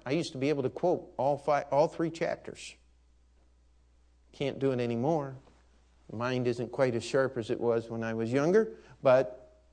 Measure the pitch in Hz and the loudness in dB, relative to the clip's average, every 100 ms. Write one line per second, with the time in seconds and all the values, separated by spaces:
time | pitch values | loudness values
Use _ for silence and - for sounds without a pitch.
0 | 123 160 151 131 139 143 127 - 180 160 | -4 -2 -2 -2 -2 0 -2 0 0 0
1 | - - 135 139 - 143 - 143 165 - | -4 -4 -2 0 0 0 2 2 2 0
2 | 165 160 165 - - - - - - _ | -4 -2 -4 -4 -10 -14 -16 -18 -20 _
3 | _ _ _ _ _ _ _ _ _ _ | _ _ _ _ _ _ _ _ _ _
4 | _ _ _ - 135 - 135 123 120 117 | _ _ _ -6 -4 0 0 0 0 0
5 | 139 165 139 131 - - _ _ _ _ | 0 0 -2 -10 -18 -20 _ _ _ _
6 | - 107 123 127 123 120 113 - 131 113 | -14 -4 -2 0 0 -2 -4 0 0 0
7 | - 135 131 127 107 - 117 113 113 113 | 0 0 0 -2 -4 -2 2 0 -2 -6
8 | 113 113 113 135 156 208 220 - - - | -4 -2 0 2 4 4 2 -6 -20 0
9 | 135 131 135 - - - _ | 6 6 4 -6 -20 -20 _